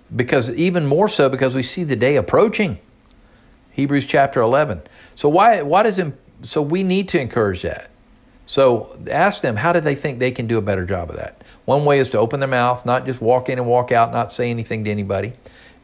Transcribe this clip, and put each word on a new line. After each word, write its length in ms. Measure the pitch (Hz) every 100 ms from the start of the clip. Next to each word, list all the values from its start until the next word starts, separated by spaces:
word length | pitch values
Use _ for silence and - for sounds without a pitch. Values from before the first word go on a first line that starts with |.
| _
because 360 | 107 123 143 120
even 360 | 117 175 180 143
more 220 | 147 208
so 200 | - 139
because 260 | 127 131
we 80 | 131
see 220 | 123 -
the 100 | 165
day 220 | 120 123 147
approaching. 640 | - 131 214 202 202 104 - _ _ _ _ _ _ _ _
Hebrews 340 | - 135 143
chapter 360 | 127 147 139 135
eleven. 420 | 113 135 147 87 - - -
So 140 | - 147
why, 340 | 160 220 208
why 220 | 143 175
does 140 | 226 190
it, 140 | 170 127 _ -
so 180 | - -
we 220 | 143 180
need 260 | 190 185 190
to 100 | 170
encourage 420 | 123 - 104 90
that. 280 | 87 - - - _ _ _ _
So 540 | - - 135 117 - - -
ask 320 | 131 190 202
them, 140 | 143
how 180 | 107 165
do 80 | 170
they 140 | 151
think 240 | 139 156 123
they 140 | 127
can 160 | 123 117
do 100 | 117
a 40 |
better 220 | 98 95
job 260 | 90 95 82
of 60 | -
that? 260 | - - - - -
One 180 | 139
way 160 | 147 143
is 100 | 127
to 80 | 110
open 220 | 117 139
their 80 | 135
mouth, 360 | 127 120 123
not 220 | - 127 127
just 140 | 123
walk 280 | 117 127 127
in 120 | 127
and 80 | 120
walk 240 | 123 123
out, 180 | 117 117
not 220 | 117 113
say 180 | - 120
anything 340 | 117 110 113
to 60 | 107
anybody. 440 | 104 98 98 104 - - - - _